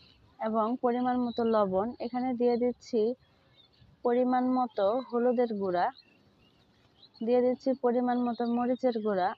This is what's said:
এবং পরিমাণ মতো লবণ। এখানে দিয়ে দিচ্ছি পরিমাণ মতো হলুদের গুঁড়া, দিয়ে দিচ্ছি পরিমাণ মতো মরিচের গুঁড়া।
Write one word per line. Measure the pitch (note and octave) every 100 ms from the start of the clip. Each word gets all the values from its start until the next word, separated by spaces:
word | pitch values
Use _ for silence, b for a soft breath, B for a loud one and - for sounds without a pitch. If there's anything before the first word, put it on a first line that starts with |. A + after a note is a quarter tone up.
| B B _ -
এবং | A3 A3+ A3 B3
পরিমাণ | B3 A#3+ B3 B3
মতো | A#3+ A#3
লবণ। | A#3 A3 G3 F#3 A3 -
এখানে | A#3 B3 B3+
দিয়ে | A#3 A#3+ A#3+
দিচ্ছি | B3 A#3+ - A#3 A3 B3+ b b b b b b - _
পরিমাণ | B3 A#3+ B3+ B3+ B3+
মতো | B3+ B3 - G3 B3
হলুদের | B3 A#3+ B3 B3 A#3+
গুঁড়া, | G#3 G3 F3 G#3 - _ _ _ _ _ _ _ _ _ _ _ -
দিয়ে | A3+ B3
দিচ্ছি | B3 B3+ C4+ C4
পরিমাণ | B3 A#3+ B3 B3
মতো | A#3+ A#3 A#3+
মরিচের | A#3+ A#3+ B3+ B3+ A3+
গুঁড়া। | G#3+ G3 F3+